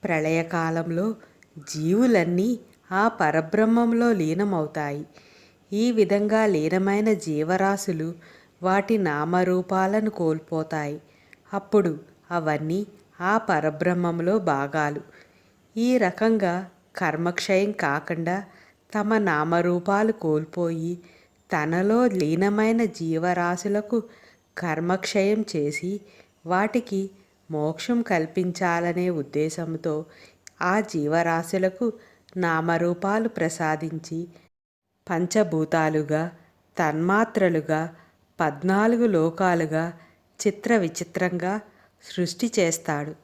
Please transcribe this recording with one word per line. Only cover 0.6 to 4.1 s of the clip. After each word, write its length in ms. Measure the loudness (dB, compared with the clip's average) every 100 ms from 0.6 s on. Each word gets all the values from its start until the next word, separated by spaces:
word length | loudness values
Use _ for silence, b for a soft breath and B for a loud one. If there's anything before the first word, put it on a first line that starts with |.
| -2 -2 -2 -2 -2 -6 B B _ -20
జీవులన్నీ 1000 | -12 -4 0 2 4 4 2 2 0 -2 B B _
ఆ 160 | 0 0
పరబ్రహ్మంలో 1040 | 2 2 2 0 2 4 4 2 2 2